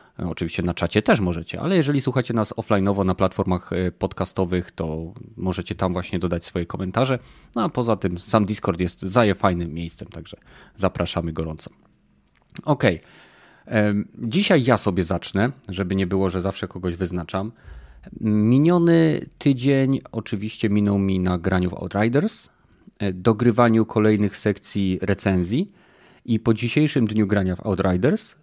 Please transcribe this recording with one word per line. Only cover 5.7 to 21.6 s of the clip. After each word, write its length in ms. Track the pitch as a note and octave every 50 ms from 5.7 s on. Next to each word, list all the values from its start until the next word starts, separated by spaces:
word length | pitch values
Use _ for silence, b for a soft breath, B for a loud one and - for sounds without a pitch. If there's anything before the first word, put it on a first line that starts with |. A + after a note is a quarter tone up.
| F2+
tam 180 | - F#2+ F2+ F2
właśnie 260 | F2+ F2 - - F2
dodać 260 | F2+ F2 E2+ E2+ -
swoje 200 | - - F2+ E2+
komentarze. 540 | - - F#2 G2 F#2 - A#2 C3+ C3+ C3 A#2+ b b b b b b b
No 80 | - G3+
a 60 | E3
poza 260 | - C3 A#2+ A#2 G#2+
tym 240 | F#2+ - F#2 F2 F2
sam 260 | - - - A2 G2+
Discord 340 | F#2 G#2+ - - G2+ F2 E2
jest 220 | F2+ E2+ - -
zaje 340 | G2 F#2+ G2+ B2 A2+ G#2 F#2
fajnym 380 | - - G2 F2+ E2+ E2+ D#2+ D2
miejscem, 340 | E2 E2+ E2 - - -
także 300 | - - E2 - - - - B B B B B B B
zapraszamy 580 | - F#2+ F2+ - - F2 - - F2+ E2 E2+ D#2
gorąco. 380 | D#2+ D#2+ D#2 D#2 D#2 - - _ _ _ _ _ _ _ _ _ _ _ _ _ _ _ _ - - -
Okej. 340 | D3+ C#3+ - C#3 G#2 F2 D#2+ b b b b b b b b b b b b b
Em, 420 | b A#2 G#2+ G#2 G#2 G2+ G#2 - - -
dzisiaj 460 | - A#2+ A2+ A#2 F#3+ G3+ - F#3 D3 A#2
ja 140 | C3 A#2
sobie 260 | - - G#2 F2 F#2 F2
zacznę, 480 | E2 F#2+ - - - - F#2+ A2 C3 C3+ - - -
żeby 260 | F#2 F#2+ G2 F2 F#2+
nie 120 | G2 F#2+
było, 220 | F2 G2 F#2+ G2 F#2
że 120 | F2 F#2
zawsze 260 | F2 G2 - - F#2
kogoś 280 | F2 - F#2 F#2 F2+ E2+
wyznaczam. 560 | F2 F#2+ E2+ F2+ F2 E2 - - F#2+ G2+ A2+ - b b b b b b b b b b - - -
Miniony 1040 | - G#2+ G#2+ G#2+ G#2 A2+ B2 C3+ D3+ E3+ F3+ F3 E3+ E3+ E3+ E3 E3 D#3+ D3+ - - - _
tydzień 640 | - - D3 C3+ A#2+ B2 C#3 C#3 C3+ C3+ C3 C3+ B2+ - -
oczywiście 580 | - A2+ - - G#2+ G2 G#2+ G#2+ - - - G#2
minął 300 | G2+ G#2 G#2 G#2 G2+ G2
mi 200 | G2 G2 F#2+ F#2
na 180 | F2+ F2+ F2+
graniu 320 | E2+ E2 - F#2 F2+